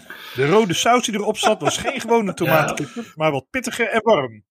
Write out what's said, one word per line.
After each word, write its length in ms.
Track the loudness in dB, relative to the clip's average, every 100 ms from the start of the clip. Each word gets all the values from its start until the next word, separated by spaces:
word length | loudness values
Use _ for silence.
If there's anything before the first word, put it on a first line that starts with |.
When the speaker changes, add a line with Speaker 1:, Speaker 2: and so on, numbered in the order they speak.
| -16 -18 -10
Speaker 1:
De 120 | -2 2
rode 260 | 4 2
saus 300 | 2 2 2 0
die 80 |
erop 220 | -4 -4 0
zat 240 | 0 2
was 160 | 0 -2
geen 240 | -4 -6
gewone 260 | 0 0 0
Speaker 2:
<laughs> 20 |
Ja. 40 |
Speaker 1:
tomatenketchup, 760 | -2 2 2 2 -4 -8 -12 -12 -2
maar 140 | -2
wat 140 | -2 -4
pittiger 380 | -8 -6 -4 -2
en 120 | 0
warm. 400 | 2 2 0 -8 _